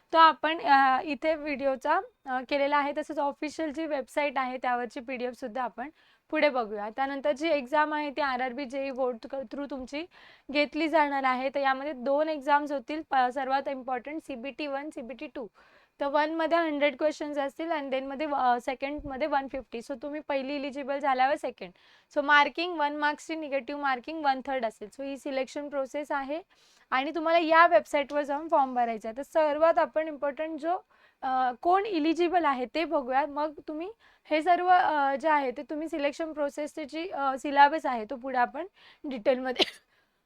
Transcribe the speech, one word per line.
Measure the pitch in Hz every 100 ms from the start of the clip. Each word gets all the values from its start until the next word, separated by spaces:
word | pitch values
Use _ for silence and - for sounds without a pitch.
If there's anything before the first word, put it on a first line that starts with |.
| _
तो | 320
आपण, | 320 - 302 320
अ, | - 269 269 262
इथे | 311 277 320
व्हिडिओचा, | 320 302 277 277 262 294 339 480 _ 269
अ, | 254 254
केलेला | 285 277 294
आहे. | 285 294
तसेच | - 302
ऑफिशियल | 285 277 302 - 320
जी | 277 320
वेबसाइट | 294 247 - 294 269
आहे, | 254 254
त्यावरची | 254 247 240 294
पीडीएफ | 233 254 247
सुद्धा | 240 262 214
आपण | 240 - 277 - _ _ -
पुढे | 311 294
बघूया. | 254 220 214 208 220
त्यानंतर | 269 277 285
जी | 269 330
एक्झाम | 294 247 302 302
आहे, | 302 294
ती | 277
आरआरबी | 285 247 254 240
जेई | 277 277 277
बोर्ड | 254 254 233 269
क-, |
through | 269 269 277 285
तुमची | 277 262 285 349 - - - -
घेतली | 277 294 302 320
जाणार | 320 294 277
आहे. | 262 254 269
तर | 285
यामध्ये | 269 262 285
दोन | 262 240 277 311
एक्झाम्स | 311 262 285 294
होतील, | 285 226 302 311
प-, | 269 247
सर्वात | 254 254 269 285
इम्पॉर्टंट | 269 247 254 247 311 -
सीबीटी | 240 269 240 294
वन, | 269 302
सीबीटी | 302 233 247 302
टू. | 302 220 _ - _ _ -
तर | 285
वनमध्ये | 294 302 330 320 330
हंड्रेड | 330 294 294 262
क्वेश्चन्स | 311 - 294 294
असतील | 277 - 330
आणि | 320 277
thenमध्ये, | 262 269 269 311
अ, | 277 254 247
सेकंडमध्ये | - 247 277 294 285 262 302
वन | 277 269
फिफ्टी. | 269 240 233
So | - 262
तुम्ही | 294 302 -
पहिली | 277 269 285
इलिजिबल | 277 262 269 277
झाल्यावर | 277 262 262 302
सेकंड. | 285 - 185 - _ _ _ 302
So |
मार्किंग | 277 294 285 - 349 339
वन | 294 302
मार्क्सची | 294 302 -
निगेटिव्ह | 320 302 269 233 285
मार्किंग | 285 247 240 320
वन | 285 262 262
थर्ड | 262
असेल. | 226 - 208 -
So |
ही | 277 277
सिलेक्शन | 294 262 262 294 294
प्रोसेस | 277 269 294 294
आहे | 285 269 302 - _ _ _ -
आणि | 254 277
तुम्हाला | 330 320 339
या | 320 320 339
वेबसाईटवर | 339 - 294 277 294
जाऊन | 285 285 320
फॉर्म | 311 269
भरायचा | 247 233 226 226
आहे. | 226
तर |
सर्वात | 277 330 302 294 330 330
आपण | 294 302 320
इम्पॉर्टंट | 294 285 285 320 311
जो, | 320 359 - _ _ _
अ, | 262 262 254 247
कोण | 339 381 440
इलिजिबल | 349 302 311 339 349
आहे, | 302 254 247
ते | 302
बघूया. | 330 311 247 262 302
मग | 285 311 294 -
तुम्ही | 302 359 453 _ _
हे | - 302
सर्व, | 311 349 359
अ, | 359 320 302 277 277
जे | 311
आहे, | 302 269
ते | 240
तुम्ही | 277 302 320
सिलेक्शन | 320 285 285 320
प्रोसेसचे | 302 285 285 294 -
जी, | 285 311 370
अ, | 302 277 262
सिलेबस | 294 277 285 311 302
आहे, | 247
तो | 214 269
पुढे | 262 262
आपण | 240 254 370 _ - -
डिटेलमध्ये | 302 254 285 254 254 240 - - _ _ _ _